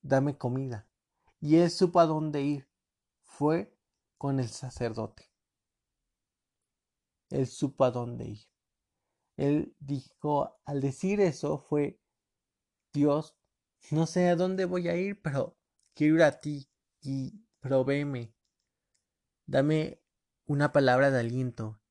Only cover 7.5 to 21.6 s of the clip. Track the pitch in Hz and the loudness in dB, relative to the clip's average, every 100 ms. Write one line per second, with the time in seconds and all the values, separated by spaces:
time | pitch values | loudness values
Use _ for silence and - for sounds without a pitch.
7.5 | - 139 - 127 123 120 120 120 107 _ | -4 -6 0 0 0 -8 -10 -12 -14 _
8.5 | _ _ _ _ _ _ _ _ - 143 | _ _ _ _ _ _ _ _ -4 0
9.5 | 147 - _ 139 143 - _ 151 147 - | 0 -2 _ -8 -8 -8 _ -2 -2 -2
10.5 | _ - 143 139 131 190 202 190 135 143 | _ -8 -4 -4 -4 -4 2 0 0 -6
11.5 | 147 _ 147 143 - _ _ _ _ _ | -6 _ -2 -2 -6 _ _ _ _ _
12.5 | _ _ _ _ 143 143 147 151 _ _ | _ _ _ _ 0 2 2 -4 _ _
13.5 | _ _ _ - 151 160 180 180 175 185 | _ _ _ -4 0 0 2 2 2 0
14.5 | 190 185 180 170 170 196 208 - 139 - | -2 -2 -2 -2 -2 -4 -6 -6 -4 -6
15.5 | _ _ _ _ - 151 160 156 - 147 | _ _ _ _ 0 4 6 6 4 -10
16.5 | 147 135 _ _ _ 135 135 131 - _ | -10 -12 _ _ _ -8 -6 -8 -12 _
17.5 | _ 131 135 131 143 143 131 117 _ _ | _ -2 0 2 -2 -2 -6 -10 _ _
18.5 | _ _ _ _ _ _ _ _ _ - | _ _ _ _ _ _ _ _ _ -4
19.5 | 139 143 156 156 - _ _ _ _ _ | 0 2 0 -4 -10 _ _ _ _ _
20.5 | 143 147 147 135 127 139 131 117 123 127 | -2 2 4 4 4 4 2 -2 -2 -6
21.5 | - | -6